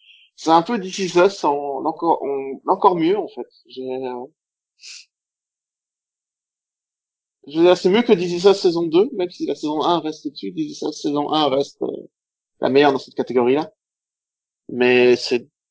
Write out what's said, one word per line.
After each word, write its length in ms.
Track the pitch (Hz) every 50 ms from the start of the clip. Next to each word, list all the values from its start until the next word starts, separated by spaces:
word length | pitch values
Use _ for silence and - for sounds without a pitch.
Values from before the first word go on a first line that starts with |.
| _ _ _ _ _ _ _
C'est 140 | - - 151
un 120 | 165 170
peu 180 | 170 - 240 214
This 180 | 185 185 180 -
Is 180 | 190 175 160 175
Us 260 | 180 196 190 - -
en 400 | 151 143 143 143 143 139 123 -
encore, 380 | 151 156 - 165 165 156 -
en 380 | - 139 139 135 135 135 135 - -
encore 300 | - 185 190 - 196 180
mieux, 200 | 170 160 170 202 214
en 100 | 170 -
fait. 180 | - 127 120 _ _ _ _ _
J'ai, 140 | 123 131
euh, 420 | 131 131 131 131 131 127 123 123 127 147 _ _ _ _ _ _ _ _ _ _ - - - - - _ _ _ _ _ _ _ _ _ _ _ _ _ _ _ _ _ _ _ _ _ _ _ _ _ _ _ _ _ _ _ _ _ _ _ _ _ _ _ _ _ _ _ _ _ _ _ _
je 120 | 139 143 160
veux 60 | 170
dire, 100 | 180 180
c'est 140 | 175 - 185
mieux 120 | 190 233
que 100 | 240 247 214
This 280 | 170 180 175 175 175
Is 60 | 175 202
Us 100 | 190 196
saison 260 | - 185 165 170 170
deux, 240 | 165 151 175 214 277 262
même 160 | 196 180 180
si 140 | - - 160
la 80 | 147 143
saison 280 | - - 147 151 151
un 180 | 127 156 175 165
reste 260 | 151 156 156 - - 147
dessus, 240 | - - 196 196 180
This 260 | 165 156 147 147 -
Is 60 | 151
Us 160 | 151 156 -
saison 280 | - 151 143 147 147 -
un 180 | 151 156 151 139
reste, 340 | 127 143 139 - - -
euh, 260 | - 123 - - - - _ _ _ _ _ _ _ _ _ -
la 100 | 131 135
meilleure 220 | 131 139 147 143
dans 60 | 135 127
cette 160 | - - -
catégorie-là. 560 | - 127 - 120 127 120 123 131 147 160 - _ _ _ _ _ _ _ _ _ _ _ _ _ _ _ _ _ _ _ -
Mais 440 | - 120 123 123 123 123 123 123 123
c'est, 340 | 120 - - 127 120 123 _ _ _ _ _